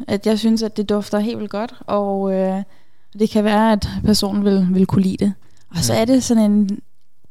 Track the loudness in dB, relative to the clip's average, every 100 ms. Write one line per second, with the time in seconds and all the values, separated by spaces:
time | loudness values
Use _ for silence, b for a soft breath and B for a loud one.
0 | -4 -2 0 0 2 0 -2 -4 -2 -2
1 | -2 -2 -2 -4 -8 -6 -8 -10 -4 -2
2 | -2 -2 -2 0 0 -2 -6 -14 -20 -20
3 | -12 -2 0 2 2 4 4 2 0 -2
4 | 2 2 2 0 2 4 4 4 4 4
5 | 2 0 -2 -4 -14 -20 -10 -4 0 2
6 | 4 2 4 4 4 4 2 -2 -10 -18
7 | -18 -18 -18